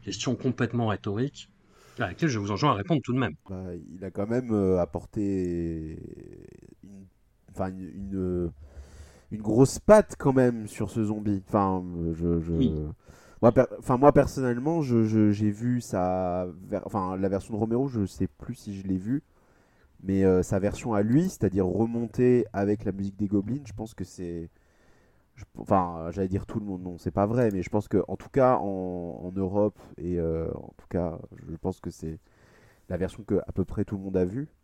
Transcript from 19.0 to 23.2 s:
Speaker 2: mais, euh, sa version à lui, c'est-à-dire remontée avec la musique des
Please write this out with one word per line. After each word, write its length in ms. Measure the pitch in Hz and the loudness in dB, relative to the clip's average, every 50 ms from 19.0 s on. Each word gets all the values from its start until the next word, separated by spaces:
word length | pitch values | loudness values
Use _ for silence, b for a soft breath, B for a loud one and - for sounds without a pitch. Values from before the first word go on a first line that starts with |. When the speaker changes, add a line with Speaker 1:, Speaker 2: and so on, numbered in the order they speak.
| 92 107 131 151 - b b b b b b b b b b b b b b _ - | -2 -2 -4 -4 -4 b b b b b b b b b b b b b b _ -4
Speaker 2:
mais, 200 | 92 98 98 95 | 0 2 4 6
euh, 180 | 95 92 92 87 | 6 6 6 4
sa 160 | - - 98 | 2 0 0
version 340 | 92 101 98 - - 127 110 | 0 0 -2 -2 -4 -2 0
à 80 | 101 | 0
lui, 220 | 101 107 120 147 175 190 | 2 4 4 4 4 2
c'est-à-dire 360 | - - - 98 92 98 92 | -2 0 -2 0 2 2 2
remontée 800 | 90 87 95 113 117 117 117 117 113 - - 127 123 123 123 107 - | 2 2 0 0 0 0 -4 -6 -4 0 2 4 6 6 4 2 0
avec 320 | - 95 101 101 104 107 - | -2 -2 0 0 0 -2 -2
la 80 | 107 | -6
musique 240 | 95 98 98 98 98 | -4 -4 -6 -6 -4
des 120 | 95 | -4